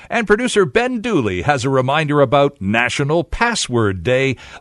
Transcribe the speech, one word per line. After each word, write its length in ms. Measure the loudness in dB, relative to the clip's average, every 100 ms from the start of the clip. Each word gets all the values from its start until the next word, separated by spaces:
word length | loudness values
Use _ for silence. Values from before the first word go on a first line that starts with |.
| -6
And 180 | -4 2
producer 380 | 0 2 0 2
Ben 340 | 0 -2 -4
Dooley 440 | -2 -2 -2 -2
has 200 | -2 -2
a 60 | 0
reminder 500 | 0 0 0 0 2
about 400 | 4 4 2 0
National 640 | -2 0 0 -2 0 -2
Password 800 | -2 -2 -2 -2 -2 0 0 0
Day 320 | 0 0 0 -4 -10 -4